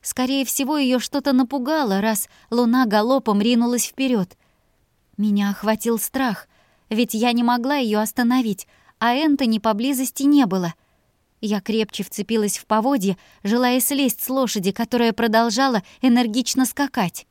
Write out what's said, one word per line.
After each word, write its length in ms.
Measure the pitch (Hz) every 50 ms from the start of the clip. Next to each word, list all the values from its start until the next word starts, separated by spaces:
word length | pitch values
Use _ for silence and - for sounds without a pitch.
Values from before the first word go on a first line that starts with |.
Скорее 420 | _ - - - 254 247 269 277 269
всего, 320 | - - - 277 247 311
её 240 | 302 277 247 254 247
что-то 340 | - - - 285 262 285 269
напугало, 680 | 254 269 233 277 285 240 262 311 311 277 214 190 196
раз 260 | 208 226 220 208 - - _ _ _ _
Луна 380 | 226 240 247 233 233 254 262
галопом 540 | 220 202 208 214 240 269 269 - 226 208 202
ринулась 440 | 208 233 247 233 240 240 247 240 -
вперёд. 500 | - - - 269 262 254 214 180 180 - _ _ _ _ _ _ _ _ _ _ _ _ _ _ _ _
Меня 360 | - 208 214 202 202 202 202
охватил 480 | 202 - - 208 220 214 - 233 233 220
страх, 480 | - - - 269 269 240 196 - - _ _ _ _ _ _ _ _ _
ведь 240 | 220 214 247 - -
я 180 | 220 226 247
не 120 | 240 240 240
могла 320 | 240 240 240 233 262 294
её 240 | 285 254 220 208 214
остановить, 680 | 220 220 - - 247 233 247 262 247 220 196 - - _ _ _ _ _ _
а 160 | _ 226 233 240
Энтони 460 | 269 320 311 285 269 277 226 220 220
поблизости 640 | - 226 214 202 233 269 285 247 269 - - - 277
не 240 | 285 294 285 262
было. 260 | 185 185 190 180 170 - _ _ _ _ _ _ _ _ _ _ _ _ _
Я 200 | - 208 208 202
крепче 420 | 190 - 214 226 220 214 - - 190
вцепилась 540 | - - - 202 - 233 240 208 202 -
в 80 | - -
поводья, 520 | _ 214 220 214 269 285 254 185 196 180 - - _ - _ -
желая 360 | 196 220 240 254 247 247 262
слезть 420 | 247 - 285 269 277 247 - - -
с 60 | -
лошади, 420 | 262 269 262 220 - 214 170 196
которая 420 | 190 - 233 226 - 240 233 226 214
продолжала 720 | - 233 233 214 226 233 233 202 240 269 269 240 202 - - - _
энергично 640 | - 262 233 240 247 226 208 254 240 - - 269 262
скакать. 600 | 233 - - 285 269 - 254 202 170 - - - _